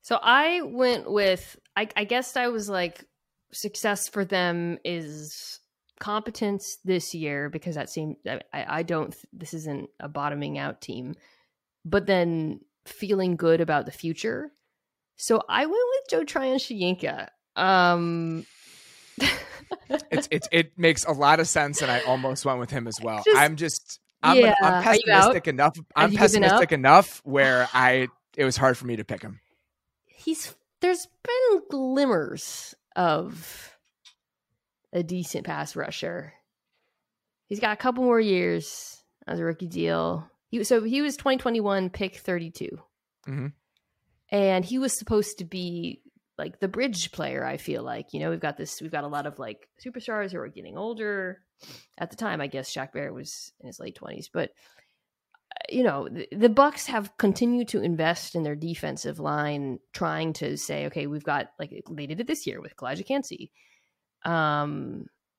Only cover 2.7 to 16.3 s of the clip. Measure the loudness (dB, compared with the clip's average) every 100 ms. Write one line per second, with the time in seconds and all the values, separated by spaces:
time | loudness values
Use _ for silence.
2.7 | -2 -4 -6 -20 _ _ _ _ -10 -10
3.7 | -4 -2 -2 -4 -4 -2 0 0 0 -4
4.7 | -4 -6 -6 -8 -12 -14 -14 -16 -18 _
5.7 | _ _ -14 -6 -6 -6 -4 -2 -2 -6
6.7 | -10 -2 -2 -2 -6 -4 -4 -6 -6 -6
7.7 | -8 -6 -6 -8 -8 -8 -8 -8 -10 -6
8.7 | -4 -2 -2 -4 -10 -20 -18 -12 -10 -8
9.7 | -8 -10 -14 -12 -6 -4 -4 -6 -6 -8
10.7 | -10 -12 -10 -10 -14 _ _ _ _ _
11.7 | _ -2 -2 2 2 2 0 -2 -6 _
12.7 | _ -20 -10 -2 0 0 2 4 4 4
13.7 | 0 -2 -8 -6 -6 -6 -6 -8 _ _
14.7 | _ _ _ _ -8 2 2 2 0 2
15.7 | 2 2 0 0 -2 0